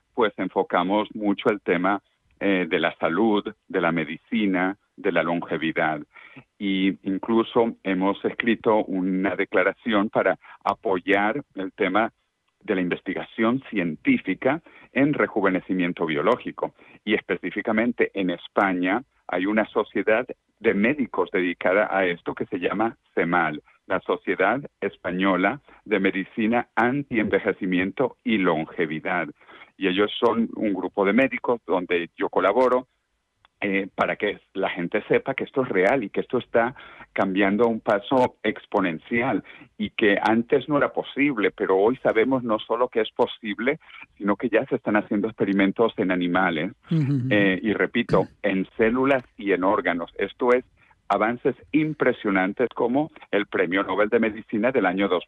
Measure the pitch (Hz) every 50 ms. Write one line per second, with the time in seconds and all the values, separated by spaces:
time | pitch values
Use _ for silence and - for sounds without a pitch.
0 | _ _ - - 117 104 - - 95 92 - 101 92 - - 90 87 92 101 107
1 | 104 - - 110 104 104 98 - - 123 107 98 - 113 92 82 87 95 101 98
2 | _ _ _ _ _ _ _ - - 101 98 92 90 80 85 82 82 82 82 -
3 | - 120 82 90 113 113 104 101 95 110 107 _ _ - 87 92 85 82 85 85
4 | 78 73 82 - _ - 120 113 107 98 92 87 90 92 101 _ _ _ _ -
5 | 90 101 87 87 82 85 85 85 80 - 90 80 78 80 78 85 82 78 78 76
6 | 73 _ _ - - - - 135 - _ _ - 104 98 95 95 95 98 87 -
7 | - 98 95 92 - - 113 113 113 - - 123 117 117 101 _ - 95 95 90
8 | 92 98 98 - - 110 - - - 117 110 - - 120 107 107 - - 95 92
9 | 90 95 92 92 95 101 92 - 98 - - 98 92 98 92 _ - 123 110 101
10 | 101 113 - 123 101 95 87 - - - - - - 95 98 - - - 95 92
11 | - 92 95 98 101 107 113 147 139 _ - 92 95 95 - - 104 92 92 104
12 | 113 - - _ _ _ _ _ _ _ _ _ - - 104 92 90 87 95 -
13 | - 101 87 98 85 - - - 110 113 123 131 - - - 104 87 87 78 -
14 | - 143 127 120 - - 90 - - 131 143 170 - - - - - - - 123
15 | 139 151 143 120 110 95 - 110 95 95 92 90 - - 95 92 90 87 87 -
16 | 87 80 76 71 76 104 123 - - 85 80 - - 73 _ _ - - - -
17 | - 107 104 98 - - 95 - - 90 - 104 - 117 110 110 117 123 117 -
18 | 110 - - 98 95 90 87 85 - - - 117 104 95 90 90 90 90 98 120
19 | 135 _ _ _ _ - - 90 92 101 110 110 104 - - 117 104 - - 110
20 | 92 107 107 117 127 - - _ _ _ _ - 104 113 95 98 104 120 151 151
21 | 127 - - - 90 - - 95 90 90 85 - - 92 92 101 104 - - 95
22 | 95 90 87 - - - - - 120 - - 90 87 - - 98 110 117 - _
23 | _ _ - 104 90 85 87 90 80 78 73 71 - _ _ _ _ - 95 90
24 | - - 95 87 - 101 92 85 92 98 113 139 147 - _ - - 101 - _
25 | - 90 90 92 92 98 95 87 92 101 131 151 _ - - - - - 104 98
26 | 98 98 95 98 92 - - - 110 107 120 120 - _ - - 113 123 127 143
27 | 143 - - 110 107 104 98 95 - 123 - - 104 92 90 87 92 101 - -
28 | 135 120 - _ - 120 113 98 90 85 82 78 80 - - - 85 76 78 78
29 | - 95 92 90 80 73 - _ _ - - - - _ _ - 95 95 90 95
30 | 104 104 - - 123 113 110 117 113 - - - 107 107 95 87 90 87 - 101
31 | 98 98 101 120 135 131 127 120 - - 123 113 - - 92 90 90 - 90 87
32 | 85 85 _ - 98 90 - 95 90 95 101 123 127 123 123 127 131 _ _ _
33 | _ _ _ _ _ _ _ _ _ _ _ - - 101 95 98 101 98 - -
34 | 98 87 85 - 107 104 82 - _ _ - 95 95 90 - 95 87 87 - 107
35 | - - 139 120 - - 131 - 110 - - 139 131 123 113 92 90 101 131 139
36 | 107 98 - 101 92 - - 123 - _ - 117 113 123 139 - - - - -
37 | - _ - - 101 98 92 98 101 98 101 104 120 117 113 113 - - 107 101
38 | - - 139 127 127 120 - _ - 110 101 - - - - 104 95 87 78 78
39 | - - 120 117 120 135 110 90 - - - - - - _ - 107 95 - -
40 | 113 101 101 - - 104 113 117 117 - 147 135 - - 147 143 131 113 - -
41 | - - - 131 139 147 135 107 98 92 - - 101 90 95 95 98 113 131 -
42 | - 127 107 110 113 131 135 131 120 120 107 110 - - 113 117 123 123 - 117
43 | 107 - _ - 123 117 - - - 107 101 - 113 127 151 165 _ - - -
44 | - _ _ - 208 202 202 - - 117 - - 131 - 143 120 - 117 104 107
45 | - - 113 104 101 110 110 - 113 101 98 98 98 95 92 - 113 110 - -
46 | 104 92 92 90 87 87 87 90 95 90 82 78 80 101 - _ _ - 170 160
47 | 143 127 143 135 120 131 104 104 101 98 92 87 - 107 98 - 92 - - 120
48 | 117 - - 98 95 - _ _ - 101 95 95 92 - _ - 113 113 120 131
49 | 131 139 139 131 127 _ _ - 104 98 92 87 90 95 104 101 87 87 87 85
50 | 85 - - - 101 95 - - 131 123 123 127 - _ _ _ _ _ _ _
51 | _ - 101 98 107 113 123 120 - 143 - - - - - 156 156 156 151 -
52 | 135 127 120 - - 107 98 95 92 95 104 - 123 113 - - 127 117 123 143
53 | 156 156 - - - - - 104 101 - - 101 95 85 90 98 98 98 92 98
54 | 107 107 117 117 113 110 104 110 - - - 107 104 123 131 123 98 90 90 95
55 | 101 98 92 85 -